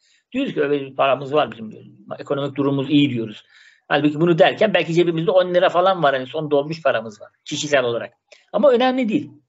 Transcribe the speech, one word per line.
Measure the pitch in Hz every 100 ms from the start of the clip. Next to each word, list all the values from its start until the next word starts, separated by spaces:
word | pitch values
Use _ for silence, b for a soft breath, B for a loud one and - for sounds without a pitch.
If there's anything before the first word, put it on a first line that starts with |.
| _ _ _
Diyoruz | 247 262
ki, | 151
"Öyle | 143 143
bir | 135 -
paramız | 139 131 139
var | 147 127
bizim," | 113 110
diyor. | - - - - -
"Ekonomik | - 143 143 143
durumumuz | 139 139 131
iyi," | 147 143
diyoruz. | 120 110 104 _ b b b -
Halbuki | 147 147 147
bunu | 175 165
derken | 170 120 214
belki | 180 160
cebimizde | 165 170 165 165
on | 185 180
lira | 175 180
falan | 170 185 185
var. | 143 135
Hani | 127
son | 151 156
dolmuş | 143 147 160
paramız | 139 120 113 104
var. | - _ -
Kişisel | 143 147 139
olarak. | 120 117 101 _ _ b b
Ama | - 277
önemli | 240 254 254 226
değil. | 180 - -